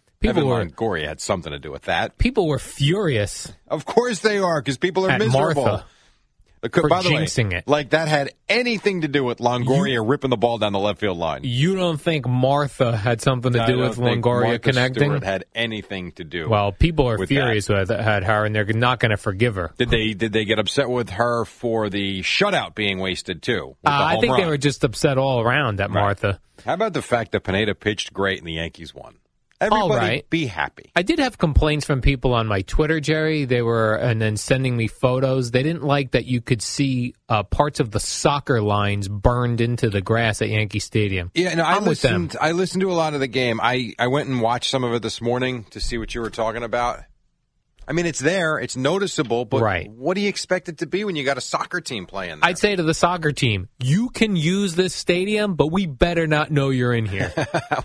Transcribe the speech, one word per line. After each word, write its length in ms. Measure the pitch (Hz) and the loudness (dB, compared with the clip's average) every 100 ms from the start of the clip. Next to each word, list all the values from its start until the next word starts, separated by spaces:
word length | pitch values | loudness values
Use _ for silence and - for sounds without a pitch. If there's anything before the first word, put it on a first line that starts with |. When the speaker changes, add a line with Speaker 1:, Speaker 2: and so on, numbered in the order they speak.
| _ _ | _ _
Speaker 1:
people 200 | 220 190 | 0 2
Speaker 2:
Evan 60 | 135 | 2
Speaker 1:
were 160 | 117 87 | 0 -2
Speaker 2:
Longoria 420 | - 113 82 76 | -4 -2 -2 -4
had 140 | 76 | -6
something 280 | - 95 78 | -4 -4 -4
to 80 | 71 | -10
do 140 | 73 | -10
with 100 | 69 | -8
that. 340 | - 87 110 - | -2 -2 -2 0
Speaker 1:
people 280 | 240 240 160 | 2 2 0
were 100 | 131 | -2
furious 920 | - - 143 196 175 113 98 - - - _ | -6 -2 0 2 0 0 -2 -6 -14 -18 _
Speaker 2:
Of 200 | 151 - | -6 0
course 320 | - 247 196 | 0 0 0
they 180 | 220 202 | 0 2
are, 220 | 185 156 | 0 0
'cause 160 | 127 123 | -2 -2
people 300 | 185 180 185 | -2 0 2
are 40 | |
Speaker 1:
at 80 | - | 2
Speaker 2:
miserable. 440 | 120 135 160 143 | 2 4 2 2
Speaker 1:
Martha 200 | 113 85 - _ _ _ _ _ _ _ | 0 0 -6 _ _ _ _ _ _ _
Speaker 2:
The 80 | 117 | -2
co-, 100 | 175 | 2
Speaker 1:
for 80 | 151 | 4
Speaker 2:
by 140 | 180 | 4
the 80 | 180 | 4
way, 80 | 156 | 0
Speaker 1:
jinxing 280 | 160 - 104 | 0 0 0
it. 160 | 87 123 | -2 0
Speaker 2:
like, 220 | 147 143 | 0 2
that 180 | 156 156 | 0 2
had 240 | 151 139 - - | 2 0 -6 0
anything 540 | 220 247 214 208 180 | 0 2 0 0 0
to 60 | 151 | 0
do 140 | 139 | 0
with 160 | 123 113 | 0 0
Longoria 540 | 120 123 127 143 190 | 0 0 2 4 4
Speaker 1:
You 100 | 120 | 2
Speaker 2:
ripping 260 | 110 143 131 | 2 0 2
the 60 | 117 | 2
ball 220 | 120 117 | 2 2
down 140 | 104 | 0
the 80 | 98 | 2
left 180 | 104 95 | 0 0
field 180 | 107 87 | -2 -2
line. 260 | 82 67 | -2 -2
Speaker 1:
You 320 | 127 120 165 190 | -4 0 0 2
don't 240 | 175 151 | -2 -2
think 260 | 170 156 127 | -2 -2 0
Martha 720 | 123 131 143 143 - 120 113 | 2 2 2 0 0 0 2
had 240 | 117 117 | 0 0
something 320 | 139 127 123 | 0 0 2
to 100 | 120 | 2
Speaker 2:
I 40 | 113 | 2
Speaker 1:
do 100 | 123 | 2
Speaker 2:
don't 120 | 127 | 0
Speaker 1:
with 60 | 113 | 0
Speaker 2:
think 260 | 120 120 | 0 2
Speaker 1:
Longoria 180 | 120 123 | 2 2
Speaker 2:
Martha 160 | 117 120 | 2 2
Speaker 1:
connecting? 440 | - 127 127 135 | 2 2 2 2
Speaker 2:
Stewart 180 | 143 143 | 2 2
had 220 | 98 95 - | -2 -4 -4
anything 560 | 113 117 107 - 95 87 | -4 -4 -4 -8 -8 -8
to 120 | - | -12
do 240 | 78 85 80 | -10 -6 2
Speaker 1:
Well, 240 | 104 101 | 2 2
people 360 | 95 165 156 123 | 2 2 4 2
are 80 | 110 | 0
Speaker 2:
with 120 | 92 | 0
that. 60 | 139 | 0
Speaker 1:
furious 320 | 127 107 101 | 2 0 2
with, 240 | 101 92 | 0 2
at 320 | 107 110 104 | 0 2 2
her, 200 | 95 107 | 2 2
and 120 | 107 107 | 2 0
they're 80 | |
not 340 | 104 113 123 127 | 0 2 0 2
gonna 180 | 113 104 | 0 0
forgive 380 | 110 92 120 | -2 0 0
her. 180 | 98 82 - | 0 -6 -2
Speaker 2:
Did 120 | 120 | 0
they, 240 | 117 110 | 2 0
did 180 | 98 110 | -2 -2
they 120 | 110 | 0
get 140 | 104 107 | 0 0
upset 320 | 98 - 127 | 0 0 0
with 200 | 123 107 | -2 -2
her 340 | 95 120 120 | 0 0 0
for 440 | 110 - 120 113 107 | -4 -6 -2 0 0
the 320 | 101 98 95 | 0 -2 -2
shutout 520 | - - 202 165 92 | -2 2 2 2 -2
being 240 | 107 104 95 | -2 -2 -2
wasted, 420 | 95 90 - 82 | -2 -4 -6 -6
too? 360 | - 104 67 - | -2 -4 -4 -4
With 80 | - | 0
Speaker 1:
Uh, 60 | 143 | 2
Speaker 2:
the 60 | |
Speaker 1:
I 80 | 151 | 2
Speaker 2:
home 60 | 170 | 2
Speaker 1:
think 140 | 233 208 | 2 2
they 60 | |
Speaker 2:
run? 80 | 170 | 2
Speaker 1:
were 80 | 147 | 0
just 240 | 143 - | 0 0
upset 340 | 139 - 151 131 | -2 2 2 2
all 240 | 135 123 | 0 2
around 400 | 113 139 127 101 | 2 2 0 -2
at 100 | 101 | 0
Speaker 2:
Right. 100 | - | 0
Speaker 1:
Martha. 400 | 101 101 101 95 _ - | 0 0 -2 -4 _ -10
Speaker 2:
How 100 | - | -6
about 180 | 175 220 | -2 -2
the 100 | 151 | -4
fact 280 | - 120 110 | -2 -2 0
that 120 | 101 | -4
Pineda 320 | - 95 107 95 | -2 0 0 -2
pitched 360 | 104 107 - | -4 -4 -6
great 260 | - 98 95 | -4 -2 -2
and 80 | 82 | -6
the 60 | |
Yankees 380 | 82 82 - 80 | -6 -8 -10 -16
won? 220 | 67 - - _ _ _ _ | -16 -20 -20 _ _ _ _
Speaker 1:
All 60 | 208 | 2
Speaker 2:
Everybody 320 | 214 185 123 107 | 2 2 2 0
Speaker 1:
right. 240 | 120 - | -2 -2
Speaker 2:
be 160 | 165 131 | -4 -2
happy. 460 | 87 69 - - | -4 -6 -8 -2
Speaker 1:
I 80 | 170 | 0
did 160 | 196 320 | 2 0
have 180 | 254 - | 0 0
complaints 480 | 160 135 156 151 | 2 4 4 2
from 160 | - 135 | 0 2
people 320 | 143 131 131 | 2 2 2
on 140 | 120 110 | 2 2
my 140 | 98 | -2
Twitter, 400 | 95 - 151 160 | 0 0 0 0
Jerry. 440 | 143 156 156 156 | 0 0 0 0
They 160 | 127 123 | 0 0
were, 360 | 117 117 110 107 | 2 2 2 2
and 260 | 123 110 | 0 0
then 140 | 110 107 | 0 -2
sending 400 | - 131 131 120 | 0 0 2 0
me 100 | 110 | -2
photos. 640 | - 127 127 131 131 120 | 0 0 2 2 0 0
They 140 | 123 | 0
didn't 180 | 151 170 | 0 -2
like 300 | 143 143 131 | 0 0 0
that 140 | 123 120 | -2 0
you 140 | 123 | -4
could 220 | - 120 | 0 -2
see, 520 | - - 139 127 123 - - | -2 -2 0 0 -4 -8 -2
uh, 140 | 107 | -2
parts 380 | 101 - 147 - | 0 0 0 0
of 100 | 117 | -4
the 80 | 107 | -4
soccer 640 | - - 156 143 - 120 | -4 0 2 2 2 2
lines 460 | 104 101 101 101 98 | 2 2 0 -2 -4
burned 520 | 101 123 120 123 117 | 0 2 2 0 0
into 300 | 117 120 117 | 0 0 0
the 100 | 101 | 0
grass 400 | 95 113 113 - | 0 0 0 0
at 60 | 110 | 0
Yankee 300 | 107 104 104 | 0 -2 -4
Stadium. 540 | - 110 104 95 87 | -2 0 0 -2 -4
Speaker 2:
Yeah, 220 | 156 180 165 | -2 0 0
no, 80 | |
I 80 | 160 | 2
Speaker 1:
I'm 120 | 196 196 | 2 0
with 160 | 147 | 0
them. 240 | 127 95 85 | 0 0 -2
Speaker 2:
listened, 100 | - | -2
I 120 | 151 | -2
listened 300 | 170 180 180 | 0 -2 -2
to 100 | 190 | 0
a 20 | |
lot 200 | 170 156 | 0 0
of 60 | 147 | -2
the 60 | 135 | -2
game. 320 | 131 123 110 | 0 0 0
I, 340 | 117 127 113 - | 0 0 -4 -2
I 80 | 123 | 0
went 220 | 143 123 | 0 0
and 120 | 127 | 0
watched 300 | 113 120 - | 0 0 -2
some 140 | 135 | -2
of 80 | 123 | 0
it 80 | 117 | -2
this 180 | 113 - | -4 -4
morning 440 | 117 123 127 123 104 | -2 0 -2 -4 -10
to 100 | 104 | -8
see 180 | - 117 | -4 -4
what 160 | 107 | -6
you 60 | 120 | -6
were 100 | 110 | -6
talking 320 | - 113 113 | -4 -4 -4
about. 380 | 117 120 120 - - _ _ _ _ _ _ _ - | -4 -2 -2 -4 -12 _ _ _ _ _ _ _ -4
I 20 | |
mean, 120 | 160 | -2
it's 140 | 175 - | -2 0
there, 400 | 156 190 160 143 | 0 0 0 -2
it's 180 | 123 127 | -4 -2
noticeable, 720 | 135 196 196 - 120 117 123 | 0 0 0 -2 -2 -2 0
but 160 | 113 | 0
Speaker 1:
Right. 280 | 107 92 95 | 2 0 -6
Speaker 2:
what 220 | 113 143 | -6 -4
do 80 | 190 | 0
you 80 | 202 | -2
expect 400 | - - 180 180 | -2 -2 -4 -4
it 80 | 156 | -10
to 80 | 151 | -6
be 180 | 185 | -4
when 120 | 214 156 | -2 -2
you 80 | |
got 140 | 135 131 | -2 -2
a 20 | |
soccer 400 | - 165 - 180 | -2 -4 -4 -6
team 240 | - 113 | -8 -8
playing 360 | 85 95 87 80 | -8 -8 -8 0
there? 100 | 170 | 0
Speaker 1:
I'd 80 | 180 | 2
say 180 | 208 185 | 0 2
to 60 | |
the 100 | 160 | 0
soccer 400 | - 175 180 156 | 2 0 2 -2
team, 380 | 135 127 98 98 - | 0 0 0 -4 -6
"You 280 | 127 185 247 | 0 0 0
can 260 | - 220 180 | 0 0 2
use 380 | 156 196 202 | 0 0 0
this 200 | 165 185 | 0 -2
stadium, 600 | - - 175 196 214 208 | -2 -2 0 0 0 0
but 140 | 156 151 | 2 2
we 140 | 190 175 | 2 -2
better 400 | 123 175 165 156 | 2 2 2 2
not 240 | 151 151 | 2 2
know 180 | 143 139 | 2 2
you're 240 | 127 123 | 2 2
in 140 | 117 104 | 2 0
here." 260 | 95 92 | -2 -4
Speaker 2:
<laughs> 100 | - - 160 - 143 | -4 -4 -4 -2 -4